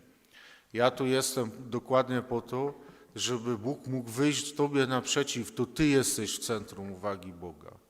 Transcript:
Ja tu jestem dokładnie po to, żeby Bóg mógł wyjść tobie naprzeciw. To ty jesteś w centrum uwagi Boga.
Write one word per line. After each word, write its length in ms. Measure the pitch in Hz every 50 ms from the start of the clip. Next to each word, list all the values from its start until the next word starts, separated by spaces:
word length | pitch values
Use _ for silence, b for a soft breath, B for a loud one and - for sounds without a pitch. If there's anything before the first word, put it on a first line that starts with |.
| - _ _ _ B B B B B B B B B B
Ja 180 | - 110 120 127
tu 160 | 127 - 135
jestem 440 | 127 131 131 131 - - 135 120 110 107 -
dokładnie 640 | 131 120 113 120 - - 131 131 127 120 127 123
po 180 | 120 - 123 117
to, 340 | 113 - 123 127 139 143 143 B B B B B B B -
żeby 440 | 110 98 113 123 117 110 123 120 104
Bóg 280 | 98 127 147 - -
mógł 240 | 127 131 127 117 117
wyjść 440 | 110 123 143 147 143 131 - - -
tobie 320 | - 147 143 143 139 131
naprzeciw. 680 | 123 131 123 123 - - 147 139 - - 123 110 - -
To 120 | - 123
ty 200 | - - - 156
jesteś 500 | 147 139 135 120 - - - 107 101 -
w 80 | - -
centrum 480 | - 117 107 101 - - 95 98 98
uwagi 400 | 95 90 92 104 98 92 92 95
Boga. 380 | 90 85 90 87 80 76 - - - - _ _